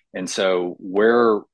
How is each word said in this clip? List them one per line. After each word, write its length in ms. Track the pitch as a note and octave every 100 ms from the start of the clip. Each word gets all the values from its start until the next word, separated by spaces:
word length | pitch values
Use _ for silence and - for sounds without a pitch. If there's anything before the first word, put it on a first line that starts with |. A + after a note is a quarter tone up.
| _
And 140 | F#2+ F2+
so 480 | - F#2+ F2+ F2+ -
we're 640 | F#2+ F#2+ A2 A#2+ A#2 G#2 -